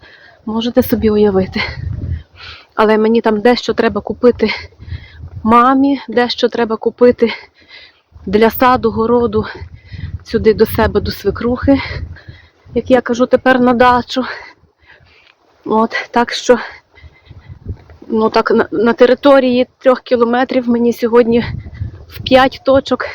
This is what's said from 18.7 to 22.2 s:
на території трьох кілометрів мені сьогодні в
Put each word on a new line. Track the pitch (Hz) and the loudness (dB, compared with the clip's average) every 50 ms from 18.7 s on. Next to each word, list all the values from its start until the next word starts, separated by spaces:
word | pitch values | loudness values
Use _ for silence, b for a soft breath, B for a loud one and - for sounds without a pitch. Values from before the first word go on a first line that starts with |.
на | - 160 214 240 | -2 0 0 2
території | 226 - 247 247 254 - - 285 269 277 262 254 240 247 254 - _ _ | 4 4 4 4 4 4 4 6 6 6 4 2 2 0 0 -2 _ _
трьох | - 262 254 247 | 2 2 2 0
кілометрів | - - 254 233 240 233 240 247 262 - - 262 247 240 | 0 -2 0 0 2 0 0 0 -2 0 -2 -2 0 0
мені | 233 233 240 240 | 0 0 2 0
сьогодні | 226 - 240 226 220 240 247 226 233 240 220 B B B B B B B B B B B B B | 0 0 -2 2 4 4 4 4 2 0 0 B B B B B B B B B B B B B
в | - - | -16 -10